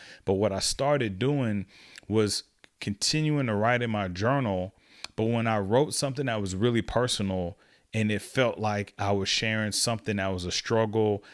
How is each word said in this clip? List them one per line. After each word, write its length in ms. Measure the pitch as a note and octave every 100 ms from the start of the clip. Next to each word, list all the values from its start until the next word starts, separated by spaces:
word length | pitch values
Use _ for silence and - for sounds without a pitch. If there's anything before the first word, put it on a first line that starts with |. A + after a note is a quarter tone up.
| - -
But 100 | -
what 180 | G2 G#2
I 80 | F#2+
started 580 | - - C#3 D3 A#2 F#2
doing 480 | B2 D3 A#2+ G#2 F#2 - - - -
was 360 | G#2+ G#2+ - - _ - _
continuing 680 | - G#2 - D#3 D3+ D3 B2+
to 60 |
write 280 | G#2 G#2+ B2
in 80 | A#2+
my 180 | G#2+ F#2+
journal. 680 | F2 G#2+ C#3 B2 F#2+ F#2 - _ - -
But 100 | -
when 220 | A2 A#2 A2+
I 120 | A2
wrote 340 | G2 A#2 C#3+
something 320 | - C#3 B2+
that 160 | C3+ A2
was 160 | G2 F#2
really 240 | A#2 A#2
personal 800 | G#2 - B2 - G2 F#2 F2 E2+ _ _ _
and 180 | A2 G#2+
it 120 | G#2
felt 360 | - - B2 F#2
like 360 | G#2+ G#2 G2+ -
I 140 | G2+
was 160 | G2+ F#2+
sharing 440 | - A2+ A2 G#2+
something 440 | G2+ - A2+ - G2+
that 160 | F#2+
was 140 | F#2+ F2
a 40 |
struggle 720 | - - A2+ A2 G#2+ G#2+ G2+ -